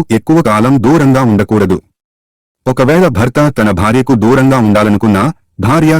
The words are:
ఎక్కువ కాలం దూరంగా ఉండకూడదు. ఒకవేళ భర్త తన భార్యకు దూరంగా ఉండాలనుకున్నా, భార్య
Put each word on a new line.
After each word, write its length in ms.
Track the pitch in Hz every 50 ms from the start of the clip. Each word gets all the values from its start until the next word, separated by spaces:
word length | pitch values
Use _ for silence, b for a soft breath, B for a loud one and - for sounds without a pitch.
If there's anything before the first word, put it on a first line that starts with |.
| 165 -
ఎక్కువ 260 | 110 110 - - 160 170
కాలం 320 | 165 113 107 107 113 127 139 135 101
దూరంగా 380 | 127 156 165 143 135 131 131
ఉండకూడదు. 560 | 135 117 107 98 101 - 110 107 101 90 92 - - _ _ _ _ _ _ _ _ _ _ _ _ _ _ _ _
ఒకవేళ 400 | 131 127 - 131 127 156 175 185 160
భర్త 320 | 123 95 113 127 - 147 147 147
తన 200 | - - 110 104
భార్యకు 420 | 98 85 101 107 117 131 123 - 135
దూరంగా 440 | 107 104 113 131 135 131 135 131 127
ఉండాలనుకున్నా, 680 | 113 107 101 104 107 107 104 98 - 110 101 95 107 151 - - _ _ _ -
భార్య 340 | - 117 143 165 156 156 156 160